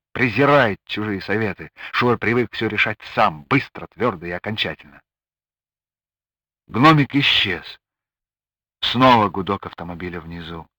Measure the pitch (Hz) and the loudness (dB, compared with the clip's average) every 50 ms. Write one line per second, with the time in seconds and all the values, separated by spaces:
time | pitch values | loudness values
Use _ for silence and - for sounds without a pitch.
0 | _ _ - 117 127 123 101 127 143 143 147 143 127 107 95 - _ - - 104 | _ _ -4 -2 -2 0 2 2 4 4 6 4 4 2 0 -4 _ -10 -8 -6
1 | 107 107 101 92 - - 101 110 110 101 87 - 82 - _ - - - - - | -4 -4 -4 -6 -4 -4 -4 -2 -2 -4 -6 -8 -12 -18 _ -18 -14 -8 -4 0
2 | 123 123 117 - - 104 120 123 117 - - - 113 107 107 101 - 113 110 - | 2 2 2 2 0 0 2 0 0 -2 -4 -4 -4 -2 0 0 -2 -2 -4 -8
3 | - - - 123 110 95 80 76 71 - 139 139 - - - - - - _ 80 | -12 -6 0 2 2 2 0 -2 -2 0 0 0 0 -2 -10 -16 -18 -14 _ -4
4 | 107 123 95 80 85 87 87 90 - 104 110 104 - 87 76 - - 73 69 - | -4 -4 -4 -4 -8 -8 -8 -8 -8 -6 -6 -4 -6 -6 -8 -10 -16 -20 -20 -20
5 | _ _ _ _ _ _ _ _ _ _ _ _ _ _ _ _ _ _ _ _ | _ _ _ _ _ _ _ _ _ _ _ _ _ _ _ _ _ _ _ _
6 | _ _ _ _ _ _ _ _ _ _ _ _ _ - - 110 139 160 160 147 | _ _ _ _ _ _ _ _ _ _ _ _ _ -6 0 4 6 6 6 6
7 | 135 - - 143 139 - - - - 101 90 80 - - - - _ _ _ _ | 4 2 2 0 2 2 2 2 0 -2 -4 -6 -10 -14 -18 -20 _ _ _ _
8 | _ _ _ _ _ _ _ _ _ _ _ _ _ _ _ _ - - - 120 | _ _ _ _ _ _ _ _ _ _ _ _ _ _ _ _ -6 -2 2 4
9 | 131 131 123 113 104 95 80 98 90 98 98 95 - - - - 87 87 87 82 | 6 6 8 6 4 2 0 -2 -4 -4 -4 -6 -6 -10 -14 -14 -12 -12 -12 -10
10 | 90 90 85 87 78 82 85 85 82 82 85 82 80 _ _ | -10 -10 -10 -12 -12 -14 -14 -14 -12 -12 -14 -14 -16 _ _